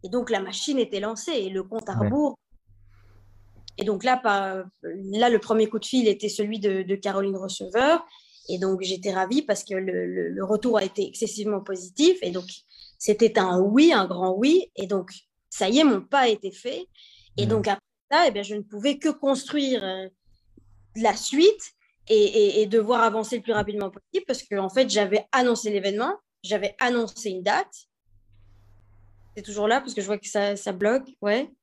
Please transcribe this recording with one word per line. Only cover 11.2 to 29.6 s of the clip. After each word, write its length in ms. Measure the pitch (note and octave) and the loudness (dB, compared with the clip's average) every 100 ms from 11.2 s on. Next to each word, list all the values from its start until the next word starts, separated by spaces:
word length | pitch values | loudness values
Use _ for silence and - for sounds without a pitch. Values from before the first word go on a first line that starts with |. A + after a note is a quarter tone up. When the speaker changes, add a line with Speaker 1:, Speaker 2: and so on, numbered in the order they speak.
| A3 - G#3 G3+ | -6 -4 -4 -4
Speaker 1:
positif. 600 | G3 F#3+ F#3 - D#4 F#4 | -6 -10 -10 2 4 4
Et 100 | F3+ | -2
donc, 140 | F3+ F3+ - _ - - _ | -6 -10 -18 _ -20 -20 _
c'était 380 | - G#3 A3+ A3 | -2 4 4 4
un 220 | F#3 F3+ | 2 2
oui, 320 | G3 A3+ E4 | 4 6 6
un 140 | C4+ F#3 | 6 2
grand 260 | F3 F#3 | -2 -2
oui. 400 | F#3+ C4 F4 - - | 2 4 4 2 -8
Et 100 | F#3+ | -4
donc, 220 | G3 F3+ - _ _ _ | -4 -4 -14 _ _ _
ça 180 | - F#3+ | -4 2
y 120 | B3 | 4
est, 40 | |
mon 160 | D#4 G3+ | 4 2
pas 220 | - C#4 | 0 2
a 60 | B3 | 2
été 220 | G#3+ F#3+ | 0 -4
fait. 360 | F#3+ B3 C#4 F#4 _ - - _ - | -10 -10 -10 -12 _ -20 -20 _ -4
Et 100 | G#3 | 0
Speaker 2:
Mm. 40 | |
Speaker 1:
donc, 180 | A3 G#3 | 0 0
après 140 | G3 _ _ _ | -4 _ _ _
ça, 140 | D4 E4+ | 4 4
eh 40 | |
bien, 120 | G3+ | 2
je 100 | G3+ | -6
ne 80 | G#3 | -8
pouvais 380 | G#3 G#3 A#3+ C#4+ | -8 -4 -2 0
que 100 | D#4+ | -2
construire, 720 | D4+ C#4 C4 - D4 C#4 B3+ | -2 0 -2 -2 -2 0 -2
euh, 240 | F#3+ F#3+ F#3+ _ _ _ _ _ _ _ _ A3 | -4 -8 -10 _ _ _ _ _ _ _ _ -2
la 200 | A3+ G#3 | 0 0
suite 560 | - C#4 F#4 G#4+ - _ _ _ - | -2 6 6 4 -6 _ _ _ 2
et, 160 | A3 | 4
et, 380 | G#3 A3+ G#3 F#3 | 6 6 4 4
et 60 | G#3+ | 4
devoir 340 | A3+ G#3+ A#3+ | 2 2 2
avancer 360 | A3+ G#3+ G#3+ A#3+ | 2 2 -4 -6
le 40 | |
plus 120 | - | -2
rapidement 360 | G#3+ G3+ G#3 G3 | -2 0 -4 -6
possible 360 | - _ F#4+ - | -10 _ -8 -4
parce 160 | C4 | -8
que, 120 | - G3+ | -4 -4
en 100 | F#3+ | -2
fait, 220 | B3 B3+ | 0 2
j'avais 340 | G3+ G3+ G#3+ - | 2 2 0 0
annoncé 400 | C4+ B3+ A#3 G#3+ | 0 2 0 -2
l'événement, 420 | G3+ G3 G3+ B3+ G4+ _ _ | -2 -2 -2 -4 -6 _ _
j'avais 320 | F#3 G3+ G3 - | -6 -4 -4 -2
annoncé 540 | B3 B3 A3 - G#3+ | 0 0 -2 -6 -8
une 100 | F#3 | -4
date. 460 | F#3 D4 G4 - _ _ _ _ _ _ - _ _ - _ - - _ - - | 0 0 -2 -12 _ _ _ _ _ _ -20 _ _ -20 _ -20 -20 _ -20 -18
C'est 60 | |
toujours 260 | G3+ G#3 | -10 -2